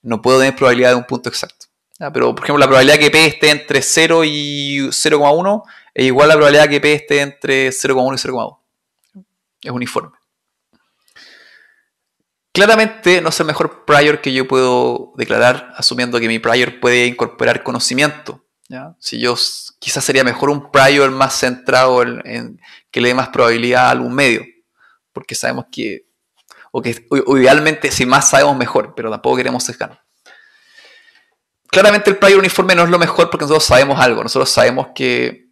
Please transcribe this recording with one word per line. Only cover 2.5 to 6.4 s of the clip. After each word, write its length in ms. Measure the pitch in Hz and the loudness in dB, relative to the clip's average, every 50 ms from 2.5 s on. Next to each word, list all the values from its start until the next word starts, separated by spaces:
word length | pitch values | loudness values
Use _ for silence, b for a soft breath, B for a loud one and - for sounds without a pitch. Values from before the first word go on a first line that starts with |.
| 143 147 | 0 2
la 80 | 139 | 2
probabilidad 320 | 131 135 131 131 139 147 151 | 4 4 4 6 6 4 4
que 120 | 151 147 | 4 2
P 160 | 151 156 160 | 4 4 2
esté 240 | 156 139 - - 151 | 2 0 0 0 0
entre 320 | 151 147 - - 147 135 120 | 0 -2 -4 -4 -4 -2 -2
cero 420 | - - 160 160 165 165 165 160 | 0 0 0 2 2 2 0 0
y 640 | 156 147 147 147 143 143 143 143 139 139 139 139 131 123 | 0 -4 -6 -8 -8 -8 -8 -8 -6 -6 -6 -6 -6 -6
cero 260 | - - 156 151 147 | -4 -2 0 0 2
coma 140 | 147 143 147 | 2 2 2
uno 300 | 160 180 196 208 214 208 b b b b b b | 2 0 -2 -4 -4 -6 b b b b b b
es 140 | - 127 | -2 0
igual 240 | 131 127 131 147 151 | 0 4 4 4 6
a 40 | 156 | 6
la 0 | |
probabilidad 340 | 151 | 6